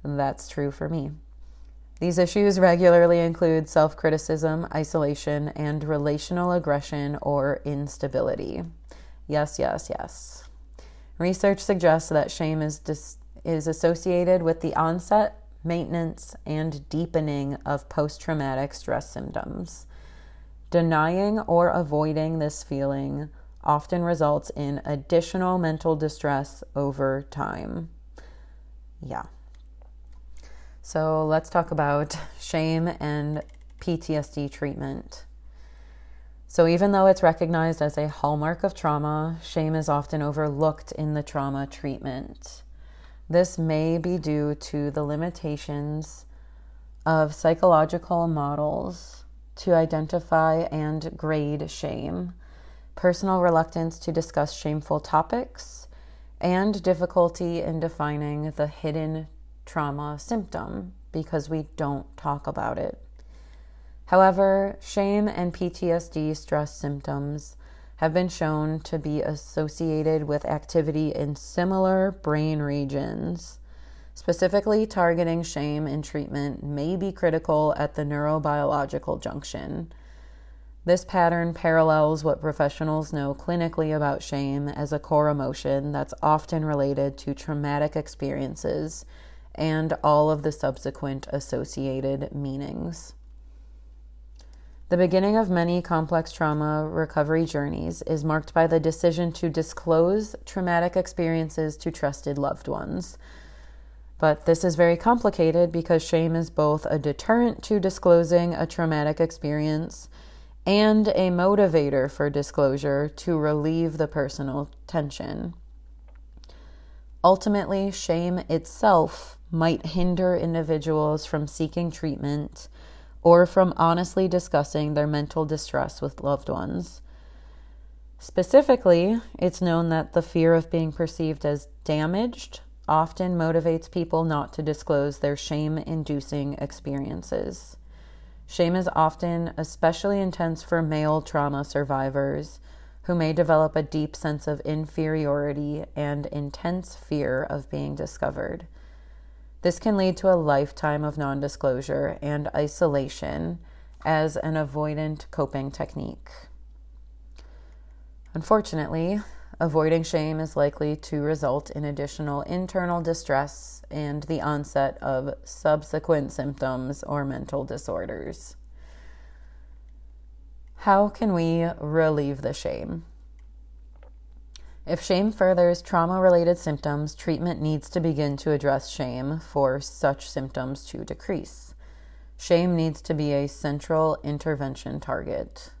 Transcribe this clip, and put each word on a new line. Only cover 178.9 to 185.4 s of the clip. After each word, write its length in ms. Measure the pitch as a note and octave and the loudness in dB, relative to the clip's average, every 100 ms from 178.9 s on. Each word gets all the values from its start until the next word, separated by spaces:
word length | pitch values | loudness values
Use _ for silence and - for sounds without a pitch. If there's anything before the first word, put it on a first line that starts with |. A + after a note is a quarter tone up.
| - B2+ B2 C3+ D#3+ | -8 -6 -4 -4 -6
for 400 | - D3 C#3 C3+ | -4 0 2 0
such 500 | - - C#3+ C#3 - | -6 0 0 0 -6
symptoms 560 | - C3+ C3 C3 C#3 - | -8 -6 -6 -6 -8 -10
to 180 | - - | -12 -10
decrease. 680 | - - F3+ - - - - - - - - - - | -10 -4 -6 -6 -16 -20 -20 -20 -20 -20 -20 -20 -16
Shame 400 | - E3+ F3+ E3+ | 2 4 4 2
needs 260 | D#3+ D3+ | 0 -2
to 100 | - | -4
be 180 | D#3 D3 | -2 2
a 160 | C#3+ C#3+ | 0 -2
central 680 | - D3 C#3+ - D#3+ D#3+ D3+ D3 | -4 -4 -4 0 2 2 0 -4
intervention 720 | D3 D#3+ C#3+ C3+ C3+ - C#3+ | -4 -4 -2 -4 -6 -8 -8
target. 720 | - - - - | -6 -6 -4 -6